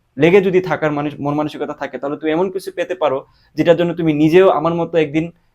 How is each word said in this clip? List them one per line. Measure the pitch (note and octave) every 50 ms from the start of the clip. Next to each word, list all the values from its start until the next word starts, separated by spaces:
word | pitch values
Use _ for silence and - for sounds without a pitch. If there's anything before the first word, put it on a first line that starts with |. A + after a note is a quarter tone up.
| _ _ _
লেগে | - F3 E3+ F3 G#3
যদি | F3+ G3 F3+ F#3
থাকার | F3+ - D#3 C#3 D#3+ D3+ D3
মানুষ, | C#3+ C#3+ D3+ C#3+ -
মন | C3+ C#3+ D3
মানসিকতা | D3+ D3+ D3 - C3+ D3 D3 D3
থাকে, | - D3 C3+ - B2
তাহলে | - C#3+ D3
তুমি | C#3 D#3 D#3 D#3
এমন | E3 F#3 G3
কিছু | F#3 F#3+ - F#3+ -
পেতে | - F3 - F3
পারো | - D#3 C#3+ C3 C#3 - _ _ _ _ _ -
যেটার | C#3+ D3+ E3+ E3+
জন্য | D#3+ E3+ E3+ D#3+
তুমি | F3 E3+ D#3+ D3+
নিজেও | D3 D#3 D#3+ D#3 F#3 F#3+ F#3+
আমার | - D3 D3+ E3 E3+
মতো | E3+ E3 E3 E3+ E3
একদিন | D#3 C#3+ C#3 D#3+ D#3+ E3+ - _ _ _ _